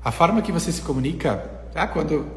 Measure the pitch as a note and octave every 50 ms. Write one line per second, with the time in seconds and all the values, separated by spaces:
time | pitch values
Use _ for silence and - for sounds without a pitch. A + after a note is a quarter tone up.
0 | - C3 - - E3 E3+ G#3+ A3+ - - F3 E3+ E3+ - - - - - C#3 C3
1 | B2+ C#3 - - - D3 G2+ F#2 - - - - - - - - F#3 G#3+ - E3+
2 | D3+ D#3 D#3 C#3+ - D3 -